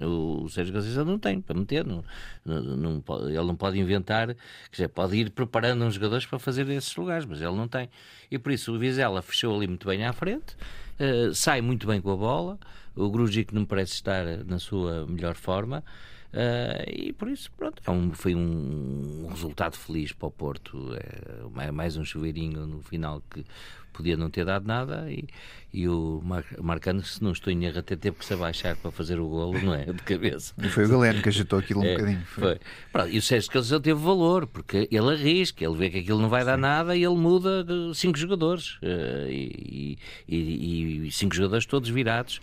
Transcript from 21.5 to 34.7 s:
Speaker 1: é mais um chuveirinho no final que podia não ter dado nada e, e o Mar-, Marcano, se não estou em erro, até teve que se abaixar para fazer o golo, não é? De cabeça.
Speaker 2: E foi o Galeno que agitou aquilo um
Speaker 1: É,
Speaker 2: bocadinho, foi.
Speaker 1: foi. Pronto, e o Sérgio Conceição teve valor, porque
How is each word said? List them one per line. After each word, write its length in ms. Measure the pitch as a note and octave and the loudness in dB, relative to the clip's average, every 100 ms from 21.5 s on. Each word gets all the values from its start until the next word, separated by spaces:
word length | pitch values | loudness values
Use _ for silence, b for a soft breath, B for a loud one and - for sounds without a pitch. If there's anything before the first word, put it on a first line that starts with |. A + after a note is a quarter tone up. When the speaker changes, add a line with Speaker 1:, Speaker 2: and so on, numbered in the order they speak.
| A#1+ D2 | -8 -6
Speaker 1:
é 60 | |
mais 260 | D2 E2 D#2 | -2 -4 -4
um 80 | D#2 | -6
chuveirinho 600 | D#2 D#2+ D#2+ D#2+ D2+ D#2 | -4 -4 -2 -4 -4 -6
no 160 | D#2 | -10
final 400 | - E2 D#2 D2+ - | -8 -6 -4 -6 -10
que 140 | D2+ D2+ B B B B | -12 -12 B B B B
podia 240 | - E2 E2 | -4 0 2
não 140 | D#2+ | 0
ter 160 | - F2 | 0 0
dado 200 | G2 G2+ | 0 0
nada 460 | A#2+ C3+ D#3 D#3+ | -2 -2 -6 -6
e, 160 | - D3 B B B B | -8 -10 B B B B
e 120 | F#2+ F2 | -2 0
o 320 | E2+ D#2+ D#2+ | 0 0 -4
Mar-, 220 | F2 F2 - - | -2 -4 -6 -6
Marcano, 420 | E2+ D#2+ F#2 F#2+ | -2 0 0 0
se 180 | - - | -2 -2
não 120 | G#2+ | -2
estou 180 | E2+ G2 | 0 0
em 140 | F2 F2 | 0 0
erro, 140 | E2 | -2
até 180 | - F2+ | -4 -2
teve 180 | G2+ - | -2 -4
que 80 | |
se 100 | - | -4
abaixar 440 | F#2 E2+ E2 F#2 E2 | -2 -2 0 -2 -2
para 140 | E2+ | -4
fazer 280 | - E2 F2 | -6 -2 -2
o 80 | E2 | 0
golo, 320 | E2 E2+ F#2 | 0 0 0
não 120 | F#2+ | 2
é? 120 | D2+ D2+ | 0 -2
De 140 | F2 | -6
cabeça. 500 | - F2+ F#2 C#2+ - - | -2 0 0 -2 -8 -4
Speaker 2:
E 120 | G2 | 0
foi 160 | A2+ G#2+ | 4 6
o 40 | |
Galeno 320 | B2+ A#2 G#2+ | 8 8 6
que 60 | G#2 | 4
agitou 320 | G2+ F#2+ F#2+ | 4 4 2
aquilo 220 | - G2+ | 2 2
um 20 | F2+ | 4
Speaker 1:
É, 80 | F2+ | 4
Speaker 2:
bocadinho, 280 | G2+ F#2 E2+ | 2 0 -2
foi. 180 | - | 0
Speaker 1:
foi. 160 | F#2+ D#2+ B B B | 2 0 B B B
Pronto, 160 | - F2 | 0 2
e 80 | G#2+ | 2
o 40 | |
Sérgio 300 | - A#2+ - | 4 4 4
Conceição 300 | C3+ A#2 D3+ | 2 4 4
teve 180 | D3 D3+ | 4 4
valor, 480 | E3 F#3+ E3 F3+ D3 | 4 6 6 4 2
porque 400 | E2+ - | -6 0